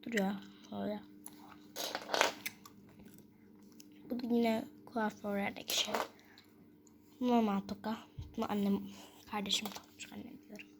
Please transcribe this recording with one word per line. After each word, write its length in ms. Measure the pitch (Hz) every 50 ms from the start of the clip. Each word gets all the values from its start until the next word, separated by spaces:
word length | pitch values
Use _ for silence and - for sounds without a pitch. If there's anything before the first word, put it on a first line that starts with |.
| -
duruyor 280 | 240 233 214 190 190 208 196 - - - - - -
böyle. 280 | 208 202 196 202 208 208 - - - - - - - - - - - - - - - - - - - - - - - - - - - - - - - - - - - - - - - - - - - - - - - - - - - - - - - - - - - - - -
Bu 100 | 247 240
da 160 | - 226 233
yine 300 | 233 233 226 220 220 - - - - -
kuaförlerdeki 920 | - - 233 214 214 214 - - 208 202 196 196 214 - - - - - -
şey. 160 | - - 214 - - - - - - - - - - - - - - - - - - - - - - - - -
Normal 380 | 254 247 240 233 220 214 196 196
toka. 380 | 196 - 202 - - 214 220 - - - - - - - - -
Bunu 140 | 226 -
annem, 280 | 208 208 202 202 196 196 202 - - - - - - - - -
kardeşim 360 | - 208 196 196 190 - 220 202
koymuş. 400 | - - - - - - - - -
Annem 240 | 208 - - - - - -
diyorum. 200 | 208 196 - - - -